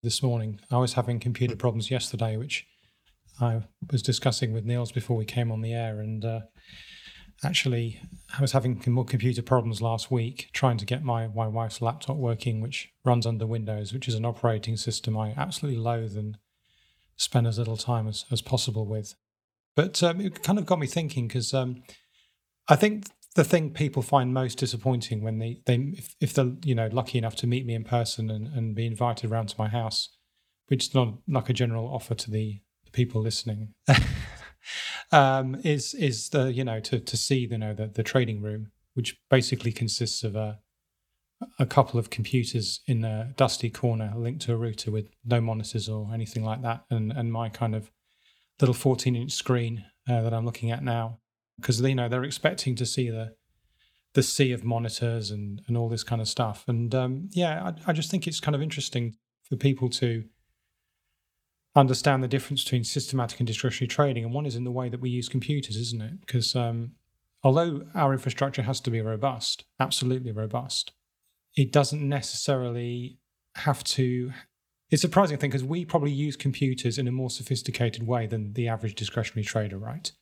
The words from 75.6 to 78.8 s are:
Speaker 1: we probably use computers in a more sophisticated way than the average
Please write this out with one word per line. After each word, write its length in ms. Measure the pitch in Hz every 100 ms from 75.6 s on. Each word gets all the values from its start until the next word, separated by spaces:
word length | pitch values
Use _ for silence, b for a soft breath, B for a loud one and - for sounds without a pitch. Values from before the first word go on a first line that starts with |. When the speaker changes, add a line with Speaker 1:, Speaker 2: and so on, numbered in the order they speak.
Speaker 1:
we 220 | 131 165 165
probably 260 | 165 143
use 240 | 139 147 135
computers 600 | 139 127 139 127 123 117
in 100 | 123
a 60 |
more 160 | 127 127
sophisticated 720 | - 117 123 - 117 120 110
way 240 | 117 120 110
than 240 | 113 104 104
the 120 | 117
average 280 | 113